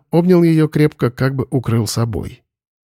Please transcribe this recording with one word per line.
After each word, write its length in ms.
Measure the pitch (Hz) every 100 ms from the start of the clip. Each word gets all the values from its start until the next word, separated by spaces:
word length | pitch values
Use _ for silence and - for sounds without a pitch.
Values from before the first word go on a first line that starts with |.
| -
обнял 320 | 165 180 175
её 240 | 170 160 156
крепко, 440 | 151 151 - 123
как 240 | - 131
бы 120 | 135 -
укрыл 360 | 131 117 117 101
собой. 560 | 113 117 92 - - _ _ _ _